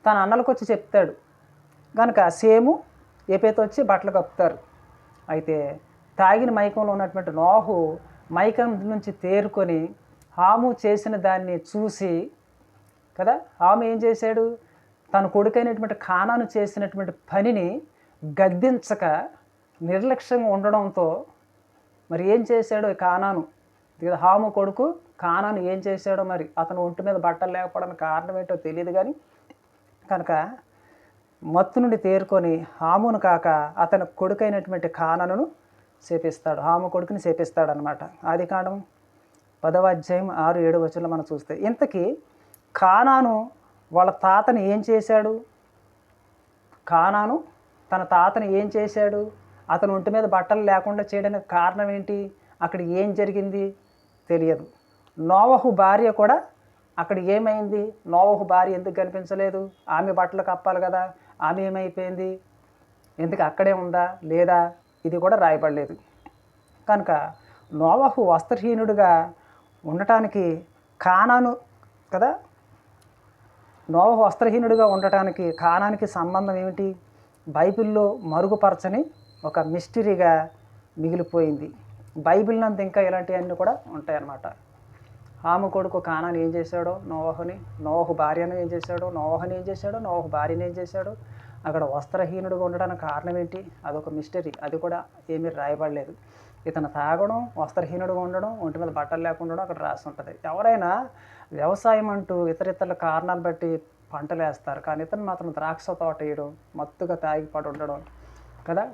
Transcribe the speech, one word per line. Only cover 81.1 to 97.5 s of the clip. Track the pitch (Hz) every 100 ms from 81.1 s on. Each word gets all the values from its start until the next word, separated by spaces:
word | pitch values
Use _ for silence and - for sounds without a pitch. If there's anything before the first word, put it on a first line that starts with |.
| 175 170 170 160 143 147 - - - - 160
బైబిల్ | 156 190 214 226
నందు | 220 196
ఇంకా | 190 196
ఇలాంటివన్నీ | 185 185 180 180 180
కూడా | 175 - 262 -
ఉంటాయన్నమాట. | 160 156 151 143 135 - - _ _ - - - - - -
హాము | 165 180 196
కొడుకు | 190 185 185
కానాను | 180 160 170 170
ఏం | 165
చేశాడో | 170 165 175 175 185
నోవహుని, | - 160 160 160 170 196 - -
నోవహు | 151 160 170
భార్యను | 156 151 160 175
ఏం | 180 170
చేశాడో, | 170 165 175 180
నోవహుని | 165 151 165 180
ఏం | 185
చేశాడో, | 185 190 202 220
నోవహు | 214 175 165
భార్యను | 151 151 170
ఏం | 175
చేశాడో, | 175 175 190 180 - - - - -
అక్కడ | 160 156
వస్త్రహీనుడిగా | 147 139 - 185 170 185 185 180
ఉండడానికి | 180 175 185 180
కారణం | 156 143 196 175
ఏంటి? | 170 185 190 -
అదొక | 147 151 156
మిస్టరీ. | 156 147 185 156 -
అది | 147 160
కూడా | 175 151 - _ -
ఏమీ | 160 165
రాయబడలేదు. | 147 143 151 156 147 135 - _ _ - - 160
ఇతను | 160 147
తాగడం, | 147 147 170 202 233 240